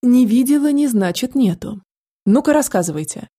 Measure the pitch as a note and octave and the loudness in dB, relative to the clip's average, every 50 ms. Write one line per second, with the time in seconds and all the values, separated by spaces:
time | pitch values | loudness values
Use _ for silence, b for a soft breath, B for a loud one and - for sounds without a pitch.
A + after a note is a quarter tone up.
0 | - B3 A#3+ B3+ B3+ G#3 A3 B3 C4 C4 D4 D4 C#4 D4 C#4+ C#4+ D4 C#4 A#3 G#3 | 2 4 4 4 4 4 2 0 2 2 0 0 2 0 0 0 0 0 0 0
1 | F#3+ F3+ F3 - - B3+ - C#4 B3+ F#3+ E3+ - - G#3 G#3+ G3 _ _ _ _ | -2 -2 -2 -4 -6 -4 -2 0 0 0 0 -4 -8 -14 -14 -14 _ _ _ _
2 | _ _ _ _ _ F#3+ G3+ C4+ D4+ D4+ D4 D4+ C4+ - - G3 F3 F3 D3+ D3+ | _ _ _ _ _ 2 2 2 2 2 0 0 0 0 -2 -4 -4 -4 -6 -8
3 | D#3 - - - - _ _ | -8 -10 -12 -14 -16 _ _